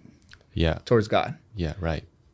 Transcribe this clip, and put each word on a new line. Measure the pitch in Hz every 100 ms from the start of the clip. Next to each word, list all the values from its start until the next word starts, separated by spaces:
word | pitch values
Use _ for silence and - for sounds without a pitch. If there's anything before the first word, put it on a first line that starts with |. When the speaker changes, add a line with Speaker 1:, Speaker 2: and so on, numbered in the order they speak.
| - - - - _
Speaker 1:
Yeah. | 85 82 82 -
Speaker 2:
towards | 120 -
God. | 101 - - _ 104
Speaker 1:
Yeah, | 82 -
right. | 82 78 - _ _